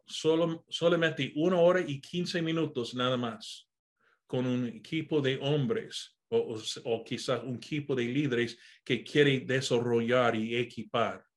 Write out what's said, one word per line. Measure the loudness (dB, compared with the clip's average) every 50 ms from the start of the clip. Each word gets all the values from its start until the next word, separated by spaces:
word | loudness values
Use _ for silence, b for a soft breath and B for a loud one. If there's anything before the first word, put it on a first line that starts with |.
| _
solo, | -14 -8 -2 2 2 4 4 2 0 -2 -4 -10 -10
solamente | -4 2 2 4 4 4 2 0 0 -2 -4 -2 0
una | 0 2 2 4 6
hora | 6 6 6 4
y | 0 -2 -6 -8
quince | -8 -6 -4 -4 -4 -2 -2 -2
minutos | -2 0 0 0 -2 -2 -2 -4 -6 -4 -4
nada | -2 0 0 0
más | 0 -2 -4 -6 -8 -14 -14 -16 -16 -20 _ _ _ _ _ _ _ _ _ _ _ _
con | -6 -2 -2 0
un | 0 0 0 -2
equipo | -4 -6 -10 -10 -6 -6 -4 -2 0 0 2
de | 2 2 0 0
hombres | 0 0 2 2 2 0 0 -2 -4 -8 -10 -12 -14 -14 _ _ _ 0
o, | 0 0 0 0 -6
o, | -8 -6 -8 -8 -6 -4
o | -2 -2 -2 -4
quizás | -6 -8 -6 -2 -2 -2 -2 -2
un | -6 -8
equipo | -8 -8 -6 -6 -4 -2 -2 -2
de | 0 0
líderes | 0 0 0 0 0 2 0 0 -2 -4 B B B B B B
que | -2 -2 -2 -2
quiere | 2 4 6 6 6 4 2
desarrollar | 0 0 -2 0 0 2 2 2 2 4 2 2 4 4 4 4 4 4 2
y | 0 -2 -2 -2
equipar. | -2 -4 -4 -6 -12 -8 -4 -2 0 0 0 -4 -8 -14 _ _